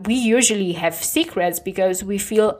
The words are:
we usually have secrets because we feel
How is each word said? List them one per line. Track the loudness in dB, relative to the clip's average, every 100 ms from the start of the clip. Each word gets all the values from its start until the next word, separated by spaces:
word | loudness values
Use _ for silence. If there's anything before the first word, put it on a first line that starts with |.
we | -2 0
usually | 4 4 4 2 -2
have | 0 -2 -2
secrets | -2 -2 0 0 0 0
because | -6 0 0 0
we | -4 -6
feel | -2 2 2 2